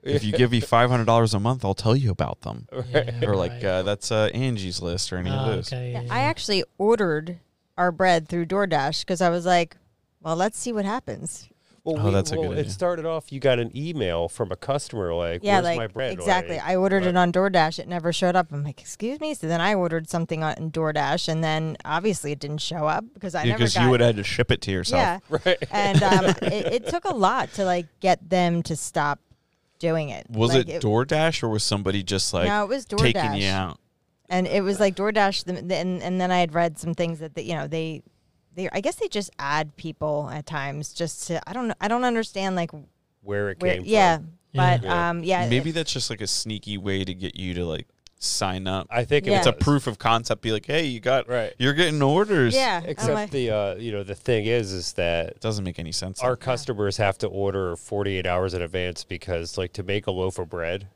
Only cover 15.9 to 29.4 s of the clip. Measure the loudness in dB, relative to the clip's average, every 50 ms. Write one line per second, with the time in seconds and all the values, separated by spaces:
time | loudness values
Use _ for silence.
15.9 | -4 -4 -4 -4 -4 -4 0 2 2 2 0 -2 -6 -6 -2 0 2 2 2 4
16.9 | 2 2 2 4 4 4 4 4 4 2 2 4 4 4 4 4 0 -6 -8 -6
17.9 | -6 -2 -2 -2 0 2 2 4 4 2 2 0 -4 -6 -4 -6 -6 -10 -16 -18
18.9 | -12 -8 -6 -6 -6 -4 -4 -6 -6 -4 -2 -2 0 2 2 2 2 2 0 0
19.9 | -2 -4 -4 -2 -4 -4 -2 -2 -2 -2 -2 -4 -4 -4 -6 -6 -4 -2 -2 0
20.9 | 0 0 0 0 0 0 0 -2 -2 0 0 0 0 0 -2 -4 -6 -8 -6 -4
21.9 | -4 0 0 0 -2 -2 -4 -6 -6 -6 -6 -6 -6 -6 -4 -4 -4 -2 0 0
22.9 | 0 0 -4 -6 _ -10 -10 -6 -4 0 0 0 2 2 2 2 4 4 4 6
23.9 | 6 6 6 4 4 2 -2 -4 0 0 2 2 2 -2 0 -2 -2 -2 0 0
24.9 | 2 2 2 2 0 -4 _ _ -4 0 2 2 2 2 0 -4 -2 0 0 4
25.9 | 4 4 6 6 6 6 6 4 2 2 0 -2 -2 0 -2 0 -2 -2 -2 -2
26.9 | -4 -2 -2 -2 0 2 2 2 4 2 -2 -4 -4 -2 0 0 0 0 -2 -6
27.9 | _ _ 2 2 2 2 2 0 2 2 4 4 2 0 0 -2 -4 -4 -6 -4
28.9 | -2 0 0 0 0 -2 _ _ _ _